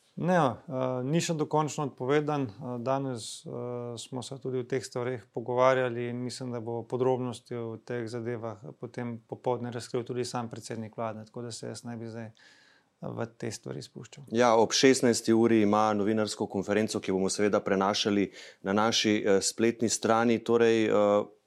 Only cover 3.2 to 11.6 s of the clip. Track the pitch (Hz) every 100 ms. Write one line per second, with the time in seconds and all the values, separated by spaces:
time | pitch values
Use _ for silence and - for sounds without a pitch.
3.2 | - - - 131 123 123 120 117 - 127
4.2 | 117 135 135 127 120 131 - 127 123 123
5.2 | - 135 117 123 131 131 127 117 120 120
6.2 | 123 - 127 120 110 117 110 123 127 127
7.2 | 127 117 - 123 113 110 - 123 113 120
8.2 | 113 117 113 101 147 139 117 123 120 117
9.2 | - 120 127 120 120 120 - 123 117 123
10.2 | 123 123 113 113 - 113 110 - 113 107
11.2 | 110 123 120 110